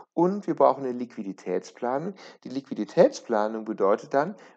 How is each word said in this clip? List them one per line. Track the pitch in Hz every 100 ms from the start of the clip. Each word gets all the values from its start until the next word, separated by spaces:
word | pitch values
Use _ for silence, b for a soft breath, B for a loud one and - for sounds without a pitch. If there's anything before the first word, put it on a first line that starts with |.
| B
Und | - 180 202 196
wir | 151
brauchen | 135 135
eine | 135 123
Liquiditätsplanung. | 120 - 98 92 - 92 - - 123 135 180 190 B B
Die | 123
Liquiditätsplanung | 127 - - - - 247 - - 110 107 110 110
bedeutet | 107 98 107 -
dann, | 139 160 214 B